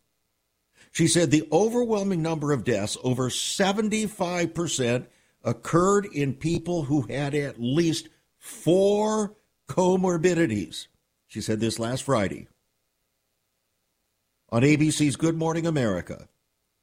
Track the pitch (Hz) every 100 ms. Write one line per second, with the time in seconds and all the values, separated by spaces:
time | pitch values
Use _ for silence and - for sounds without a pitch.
0 | _ _ _ _ _ _ _ _ _ -
1 | 165 170 156 151 151 160 226 240 233 208
2 | 196 175 160 160 147 139 101 104 104 -
3 | 127 123 127 - - - 190 202 214 220
4 | 214 - 175 180 170 165 165 - 120 123
5 | - _ _ _ 113 117 - 160 190 202
6 | 202 147 139 135 160 165 170 175 135 147
7 | 107 127 143 147 139 113 120 147 170 147
8 | - _ _ _ - - 156 185 196 208
9 | 214 214 208 - _ _ - - 180 190
10 | 185 170 180 165 165 104 82 - - _
11 | _ _ _ 110 104 110 113 107 113 131
12 | - 123 95 73 - _ _ _ _ _
13 | _ _ _ _ _ _ _ _ _ _
14 | _ _ _ _ - 117 143 147 156 143
15 | 147 120 160 165 160 165 165 151 113 87
16 | - - - _ _ _ _ _